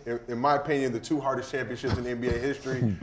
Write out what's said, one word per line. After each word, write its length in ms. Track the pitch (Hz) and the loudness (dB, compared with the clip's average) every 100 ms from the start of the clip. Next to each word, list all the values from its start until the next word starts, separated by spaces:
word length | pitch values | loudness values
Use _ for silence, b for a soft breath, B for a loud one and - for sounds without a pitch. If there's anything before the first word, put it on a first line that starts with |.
| 117 | -4
In, 120 | 120 - | -4 -4
in 120 | 120 | 2
my 160 | 143 143 | 4 4
opinion, 360 | 147 143 131 | 4 2 2
the 80 | 113 | 0
two 200 | - 156 | 0 0
hardest 300 | 135 131 - | 0 -2 -2
championships 440 | 135 117 120 131 113 | -4 -4 -4 0 0
in 80 | 123 | 0
N 120 | 120 | 0
B 100 | 120 | 0
A 20 | |
history, 680 | 117 135 139 131 131 113 92 | 0 0 -2 -2 0 0 0